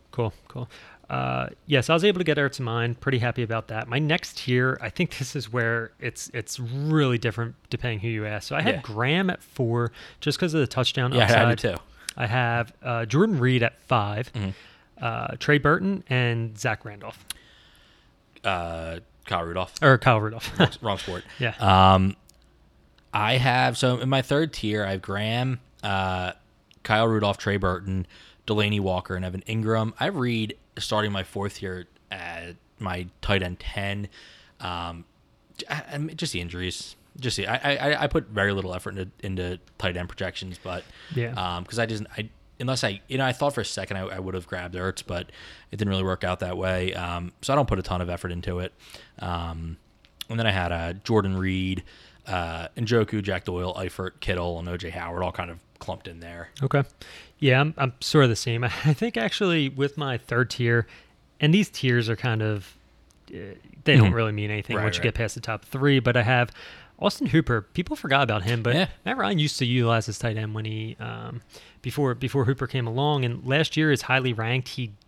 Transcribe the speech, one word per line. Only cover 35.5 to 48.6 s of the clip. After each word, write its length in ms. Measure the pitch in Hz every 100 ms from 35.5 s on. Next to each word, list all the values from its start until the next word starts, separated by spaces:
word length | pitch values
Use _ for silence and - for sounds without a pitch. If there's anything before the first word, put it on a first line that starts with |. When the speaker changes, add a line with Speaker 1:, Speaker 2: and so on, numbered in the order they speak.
| -
Speaker 2:
j-, 100 | -
I, 140 | 151 -
I 40 | 147
mean, 180 | 156 160
just 160 | 160
the 80 | -
injuries. 540 | 87 87 90 - - - _ -
Just 200 | 123 -
the, 80 | 95
I, 440 | 123 143 139 143
I, 100 | 147
I 40 | 143
put 200 | 165 -
very 240 | 104 98
little 220 | 98 92
effort 160 | 90 -
into, 180 | 98 95 -
into 380 | 98 92 90 90 - -
tight 180 | 95 90
end 120 | 87
projections, 520 | - 92 - 95 87
but 220 | 98 90 - - -
Speaker 1:
Yeah. 180 | 123 117
Speaker 2:
um, 320 | 95 92 87
'cause 140 | 90 113
I 80 | 113
didn't, 220 | 107 107 -
I, 100 | 110 - _ -
unless 240 | 127 131
I, 160 | 117 101 -
you 80 | 131
know, 80 |
I 80 | 135
thought 220 | 120 143
for 80 | 135
a 20 |
second 320 | 101 - 95 98
I, 60 |
I 160 | 95 95
would 160 | 95
have 120 | 92 87
grabbed 280 | 90 90
Ertz, 280 | 90 92 -
but 260 | - 87 - - - - -
it 60 | 101
didn't 100 | 101
really 160 | 95
work 200 | 92 92
out 160 | 90 92
that 180 | 92 90
way. 340 | 92 92 92
Um, 400 | 90 87 87 87 -
so 140 | -
I 20 | 139
don't 100 | 131
put 120 | 101
a 40 |
ton 200 | - 90
of 80 | 87
effort 200 | 87 90
into 260 | 87 87
it. 160 | 90